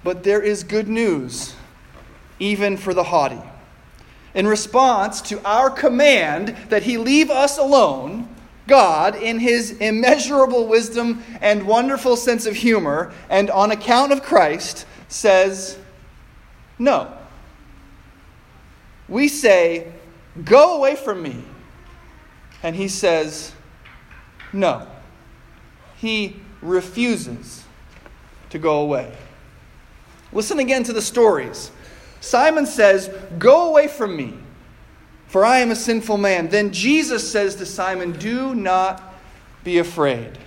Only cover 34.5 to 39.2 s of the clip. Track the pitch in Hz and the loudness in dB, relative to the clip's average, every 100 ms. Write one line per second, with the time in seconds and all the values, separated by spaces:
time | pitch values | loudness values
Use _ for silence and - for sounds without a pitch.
34.5 | - - - - - - - - 190 220 | -20 -20 -20 -20 -20 -20 -20 -4 2 4
35.5 | 254 240 226 - 226 220 208 202 185 165 | 4 2 -2 -2 -4 -2 -2 0 0 0
36.5 | 208 208 175 220 311 311 233 - 214 196 | 0 0 -2 0 0 0 -6 -4 -2 -2
37.5 | 196 180 - 185 185 175 156 208 247 269 | -4 -12 -6 -6 -4 -6 -6 -6 -4 -4
38.5 | 247 190 185 190 185 - - | -4 -2 0 0 -6 -16 -20